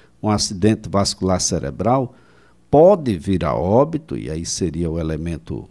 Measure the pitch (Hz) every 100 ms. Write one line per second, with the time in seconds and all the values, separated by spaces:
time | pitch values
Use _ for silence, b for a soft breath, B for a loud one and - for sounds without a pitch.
0 | b b 107 104 - 95 104 110 120 101
1 | 98 - 92 90 - 85 71 65 101 135
2 | 123 b b b b b _ 143 180 190
3 | 131 87 98 92 82 58 87 113 151 160
4 | - 60 58 80 85 - 87 78 85 82
5 | 80 78 85 80 - 53 -